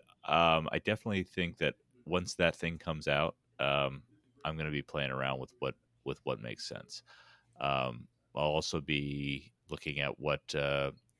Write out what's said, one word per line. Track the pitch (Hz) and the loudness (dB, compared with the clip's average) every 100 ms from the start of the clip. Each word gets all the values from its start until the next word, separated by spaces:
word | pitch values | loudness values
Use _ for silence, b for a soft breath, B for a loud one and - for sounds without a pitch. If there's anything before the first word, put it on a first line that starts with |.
| - - | 0 -12
um, | - 80 82 80 78 | 2 6 6 6 2
I | 78 | -2
definitely | - 107 110 98 | 0 -2 0 -2
think | 90 - 87 - | -2 -2 -2 0
that | 76 - _ _ 76 | -2 -2 _ _ 0
once | 90 87 - | 0 0 2
that | 85 - | 2 2
thing | 82 82 | -4 -4
comes | 87 78 73 | -4 -2 2
out, | 71 78 - _ - | 2 2 -2 _ -2
um, | 69 71 69 69 - _ _ _ 78 | 2 2 0 -4 -14 _ _ _ -6
I'm | 80 | -4
gonna | 78 | -2
be | 73 | -4
playing | - 76 67 | -4 -4 -2
around | 65 67 65 | -2 -2 -2
with | 64 - | -6 -4
what, | 65 - _ _ | -4 -4 _ _
with | - 65 | -8 -6
what | 69 53 | -4 -4
makes | 57 52 - | -6 -10 -10
sense. | - - - - B B B B - | -10 -12 -18 -18 B B B B -4
Um, | 69 67 64 58 - _ _ - | 0 0 0 -6 -16 _ _ 0
I'll | 76 | 2
also | 78 - 82 | 2 0 -4
be | 71 73 71 71 71 67 - _ - | 0 0 0 -2 -4 -6 -8 _ -12
looking | 73 78 71 | -10 -6 -4
at | 69 - | -4 -2
what, | 73 69 - 76 | -2 -2 -2 -2
uh, | 71 69 69 - _ | 0 0 -2 -6 _